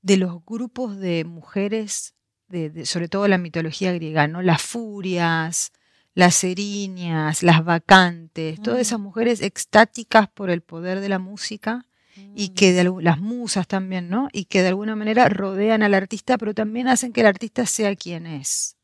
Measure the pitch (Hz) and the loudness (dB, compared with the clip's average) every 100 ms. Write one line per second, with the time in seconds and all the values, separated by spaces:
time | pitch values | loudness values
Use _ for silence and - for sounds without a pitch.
0 | 190 196 185 170 165 226 240 247 247 196 | 4 2 2 -6 _ -10 -10 -8 -8 -6
1 | 185 170 165 170 - 202 202 220 208 - | -4 -4 -4 -12 -8 -4 -2 -4 -6 -8
2 | - _ _ _ _ 180 156 156 127 175 | -10 _ _ _ _ -8 -8 -8 -8 -6
3 | 165 196 202 185 175 165 160 151 185 175 | -4 0 2 2 0 -6 -6 -4 -4 -2
4 | 160 156 147 170 185 160 - 240 226 202 | -2 2 2 2 2 2 0 -8 -10 -8
5 | 185 175 170 165 160 170 - _ _ _ | -4 -2 0 0 -2 -6 -8 _ _ _
6 | _ - 180 175 185 180 202 202 196 185 | _ 6 6 6 0 -4 -6 -6 -8 -8
7 | 175 160 156 156 175 160 165 170 - 190 | -4 -2 -2 2 4 4 4 -2 6 6
8 | 180 170 165 - 160 160 214 247 220 233 | 6 -2 -14 -8 -8 -6 -2 0 0 -4
9 | 196 208 233 226 202 - - 214 226 240 | -6 -2 0 0 -2 -6 2 4 4 0
10 | 220 220 202 - 196 170 _ 165 180 190 | 4 4 4 -4 -4 -4 _ -10 -6 -4
11 | 196 190 185 202 - 214 214 240 - _ | -2 -4 -4 -12 -12 -8 -6 -6 -10 _
12 | _ - 196 202 196 185 196 180 180 185 | _ -20 -18 -8 -6 4 6 6 2 2
13 | 165 151 202 247 233 202 175 196 185 185 | 0 0 -2 -4 -4 -4 -2 -4 -4 -6
14 | 175 208 277 202 180 196 185 190 214 214 | -4 -4 -4 -6 -2 0 2 0 -4 -4
15 | 214 220 254 185 196 190 214 220 214 196 | 0 4 4 2 -4 0 2 2 4 2
16 | 190 208 - 254 214 202 214 226 254 247 | 0 -10 -2 -2 -2 -4 -4 -2 0 0
17 | 247 233 220 190 226 - 240 - 208 196 | 0 4 4 4 -6 -4 -4 -2 -2 -4
18 | 175 165 165 151 135 - - _ | -8 -12 -10 -10 -6 -6 -6 _